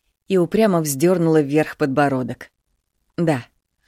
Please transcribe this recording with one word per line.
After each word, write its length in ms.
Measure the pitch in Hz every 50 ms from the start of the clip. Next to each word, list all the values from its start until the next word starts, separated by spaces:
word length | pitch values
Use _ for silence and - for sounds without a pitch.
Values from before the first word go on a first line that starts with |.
| _ _ _ _ _
И 100 | - 190
упрямо 440 | 180 170 165 - 214 220 208 180 165
вздернула 600 | 156 147 139 131 160 180 190 170 165 165 156 156
вверх 360 | 147 135 143 156 147 - -
подбородок. 760 | - 151 139 131 147 143 139 135 131 127 120 123 - - - _ _ _ _ _ _ _ _ _ _ _ _ _
Да, 280 | - 170 160 147 123 - - _ _ _ _ _ _ _